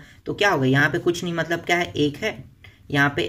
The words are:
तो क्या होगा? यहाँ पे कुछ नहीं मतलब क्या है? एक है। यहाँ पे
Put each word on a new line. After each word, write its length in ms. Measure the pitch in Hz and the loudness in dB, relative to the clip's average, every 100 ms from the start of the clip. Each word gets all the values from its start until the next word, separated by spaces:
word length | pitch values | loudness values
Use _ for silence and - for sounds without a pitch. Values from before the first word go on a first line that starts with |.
| - - - | -8 -14 -10
तो 80 | |
क्या 160 | - 202 | 0 2
होगा? 160 | 165 131 | 4 4
यहाँ 240 | 135 147 | 4 4
पे 80 | 170 | 2
कुछ 240 | 180 170 | 0 -2
नहीं 120 | 180 | -4
मतलब 260 | 170 165 165 | -4 -2 -4
क्या 160 | - 175 | -2 -2
है? 80 | 175 | -2
एक 300 | - 147 143 | -2 -2 -2
है। 280 | 214 - - - - - - | -6 -6 -12 -20 -20 -20 -4
यहाँ 220 | 143 143 | 2 2
पे 60 | 143 | 2